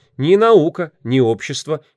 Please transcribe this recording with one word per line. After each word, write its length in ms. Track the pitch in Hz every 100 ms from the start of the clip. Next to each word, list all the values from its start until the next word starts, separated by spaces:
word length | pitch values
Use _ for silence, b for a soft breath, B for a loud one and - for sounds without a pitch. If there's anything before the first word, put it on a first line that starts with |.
| _ -
ни 180 | 143 196
наука, 560 | 226 220 156 - 165 _
ни 160 | 113 131
общество 640 | 117 110 - - - 151 _